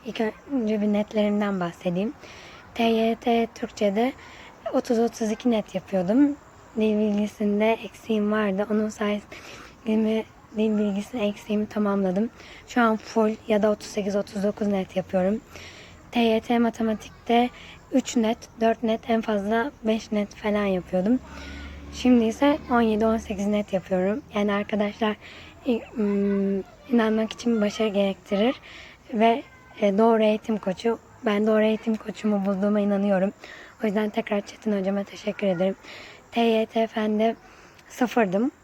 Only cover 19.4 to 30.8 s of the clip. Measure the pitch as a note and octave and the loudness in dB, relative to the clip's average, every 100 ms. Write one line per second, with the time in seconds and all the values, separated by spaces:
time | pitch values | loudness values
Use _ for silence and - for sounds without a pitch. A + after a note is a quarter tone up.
19.4 | G3+ A3+ C#4+ - A3 A3 - G#3 G3+ - | 0 0 -2 -4 -2 -2 -2 -2 -4 -4
20.4 | G#3+ G#3 G3+ F#3 F3 F#3 F#3+ B3+ - - | -2 0 0 -2 0 0 2 0 -2 -16
21.4 | - - - - - - B3 B3 A3+ A3 | -14 -14 -14 -16 -16 -2 4 6 4 2
22.4 | C#4+ D4+ - A#3+ A3+ G#3+ A3 A3 - G3 | 2 2 2 2 4 2 2 0 -4 -4
23.4 | G3+ G#3 G#3 F#3+ - F#3 F#3 A#3 - G#3 | 0 0 0 -4 -2 0 0 -2 -4 -2
24.4 | G#3 G3+ G#3 G#3 G#3 - G#3+ G#3 - - | 0 0 -2 -2 -2 0 -2 -2 -12 -20
25.4 | - - - A3+ - - G#3 G3+ G3+ G3 | -20 -8 -2 -2 -2 -2 0 2 2 2
26.4 | G3 G3 - - - A#3+ A3 A3 A3 - | 0 -2 -6 -16 0 2 2 0 -2 -4
27.4 | A#3+ A3+ G#3 - A3 G3 G3 F#3+ - G3 | -2 0 0 0 0 2 0 -2 -4 0
28.4 | A3+ C#4+ - - - - - A3 A3+ B3+ | 0 0 -12 -20 -20 -20 -8 2 4 2
29.4 | - - - - G#3 G3 A3+ A3+ G#3+ G#3+ | -4 -20 -20 0 2 4 4 6 4 2
30.4 | - G#3+ - F3 | -2 -4 -4 -2